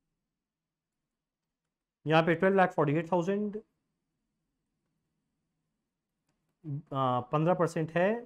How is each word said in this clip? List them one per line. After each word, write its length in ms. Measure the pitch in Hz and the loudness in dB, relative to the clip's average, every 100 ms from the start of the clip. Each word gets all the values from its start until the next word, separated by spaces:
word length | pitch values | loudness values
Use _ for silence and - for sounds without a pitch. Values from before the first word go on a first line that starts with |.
| _ _ _ _ _ _ _ _ _ _ _ _ _ _ _ _ _ _ _ _ 147 | _ _ _ _ _ _ _ _ _ _ _ _ _ _ _ _ _ _ _ _ 0
यहाँ 180 | 160 | 2
पे 120 | 165 165 | 2 2
ट्वेल्व 220 | 190 196 | 2 4
लाख 160 | 180 | 2
फ़ोर्टी 200 | - 147 151 | 2 0 0
एट 160 | 165 | 0
थाउजेंड, 500 | 180 170 202 208 214 - _ _ _ _ _ _ _ _ _ _ _ _ _ _ _ _ _ _ _ _ _ _ _ _ _ _ _ _ _ 160 143 - | -2 -2 -4 -4 -8 -14 _ _ _ _ _ _ _ _ _ _ _ _ _ _ _ _ _ _ _ _ _ _ _ _ _ _ _ _ _ -12 -12 -6
आ, 260 | 135 131 123 | -2 0 -2
पन्द्रह 320 | - 151 160 180 | -2 0 0 0
परसेंट 360 | 160 170 160 | 0 -2 -4
है। 180 | 170 185 233 | 0 0 -2